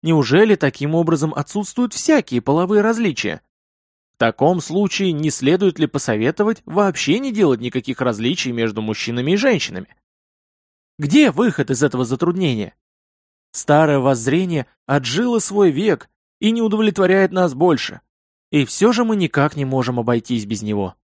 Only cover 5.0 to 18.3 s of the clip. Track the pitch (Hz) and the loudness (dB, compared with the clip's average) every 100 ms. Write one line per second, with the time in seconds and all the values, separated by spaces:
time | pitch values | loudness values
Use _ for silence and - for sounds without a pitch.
5 | 196 151 156 - 131 185 196 160 156 139 | -2 0 -2 0 0 2 2 0 -2 -2
6 | - 107 120 156 214 226 - 165 202 165 | -2 0 0 0 -2 -2 -4 0 0 0
7 | - 202 269 214 180 120 120 127 120 127 | -2 -2 -2 0 2 2 -2 -6 -6 -4
8 | 127 104 117 180 131 120 113 104 110 107 | -2 -2 -2 -2 -4 -2 -2 -2 -6 -6
9 | - 120 131 196 262 196 - 92 95 _ | -6 -4 0 0 2 0 -4 -10 -14 _
10 | _ _ _ _ _ _ _ _ _ _ | _ _ _ _ _ _ _ _ _ _
11 | 147 226 285 - 240 165 139 127 143 127 | 0 4 4 4 0 0 -2 0 0 0
12 | 120 131 175 175 175 117 95 _ _ _ | -2 0 -2 0 -2 -2 -6 _ _ _
13 | _ _ _ _ _ - - 147 156 143 | _ _ _ _ _ -12 2 4 4 2
14 | 127 127 113 151 185 160 127 _ - 139 | 2 0 0 0 0 -4 -6 _ -2 -2
15 | 123 139 247 233 - 202 190 139 214 151 | 0 -2 0 0 -2 2 2 4 0 -2
16 | - _ _ _ 208 233 220 214 220 196 | -4 _ _ _ -2 0 0 2 0 2
17 | 185 190 190 180 175 131 175 143 - - | 2 4 2 2 -2 2 2 2 -2 -12
18 | _ _ _ | _ _ _